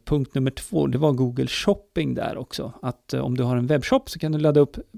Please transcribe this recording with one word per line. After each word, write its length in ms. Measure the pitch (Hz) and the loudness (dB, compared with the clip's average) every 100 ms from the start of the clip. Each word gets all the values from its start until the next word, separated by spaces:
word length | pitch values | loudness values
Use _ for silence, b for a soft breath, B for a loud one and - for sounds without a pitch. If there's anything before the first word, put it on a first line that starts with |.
| - | -2
punkt 300 | 151 131 139 | -2 0 0
nummer 160 | 131 | -2
två, 360 | 135 - 170 143 | -2 -4 0 0
det 100 | 127 | 2
var 140 | 151 | 2
Google 360 | 127 131 123 127 | 2 0 0 -4
Shopping 680 | - - 202 - - 147 117 | 0 0 0 -2 -4 -2 -2
där 220 | 117 - | -4 -6
också. 360 | - - 143 - | -10 -10 -10 -8
Att, 320 | 127 - - | -8 -8 -6
eh, 80 | 131 | -4
om 160 | 131 127 | -2 -2
du 60 | |
har 120 | 123 123 | 0 0
en 100 | 123 | 0
webbshop 420 | 151 - 262 - | 0 2 0 0
så 100 | 165 | -6
kan 120 | 156 | -4
du 60 | 151 | 2
ladda 200 | 151 147 | 4 6
upp 180 | 139 - - | 4 2 -16